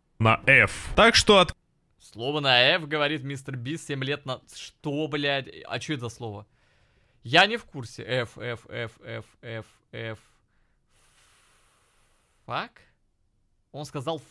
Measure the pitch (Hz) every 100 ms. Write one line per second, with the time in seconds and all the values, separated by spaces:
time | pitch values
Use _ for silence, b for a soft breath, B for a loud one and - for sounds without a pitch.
0 | _ - 113 113 - 135 101 - - -
1 | 226 - - 196 175 - _ _ _ _
2 | _ 104 127 151 139 123 131 175 147 151
3 | 143 151 135 139 - 131 120 160 - 135
4 | 135 143 135 127 _ - - _ 151 143
5 | 151 147 143 139 - 78 - 123 - 143
6 | 117 - 113 104 - _ _ _ _ _
7 | _ _ 117 160 202 226 - 139 113 -
8 | 107 127 117 - 120 117 - 117 113 -
9 | 117 113 - _ 117 113 - _ _ 117
10 | 113 110 _ _ _ _ _ _ _ _
11 | _ _ _ _ _ _ _ _ _ _
12 | _ _ _ _ - 131 226 _ _ _
13 | _ _ _ _ _ _ _ 139 147 147
14 | 135 160 -